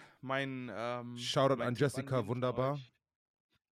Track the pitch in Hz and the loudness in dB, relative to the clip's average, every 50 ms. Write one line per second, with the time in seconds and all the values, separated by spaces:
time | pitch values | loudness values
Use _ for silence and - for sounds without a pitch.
0 | - - - _ 127 127 135 135 139 135 131 127 127 120 92 104 117 120 123 123 | -14 -20 -18 _ -6 -2 -2 -2 -2 -2 -4 -6 -8 -8 -6 -6 -4 -4 -4 -6
1 | 120 120 120 120 120 120 - 151 135 135 131 120 120 123 123 - 147 131 - 139 | -8 -8 -8 -6 -6 0 4 6 6 6 6 4 2 0 2 2 2 2 2 -2
2 | 139 135 131 123 104 104 120 127 127 123 120 123 127 139 147 139 127 - _ _ | -2 0 0 0 0 0 -2 0 0 0 0 0 0 0 -2 -4 -8 -14 _ _
3 | _ _ _ _ _ _ _ _ _ _ _ _ _ _ | _ _ _ _ _ _ _ _ _ _ _ _ _ _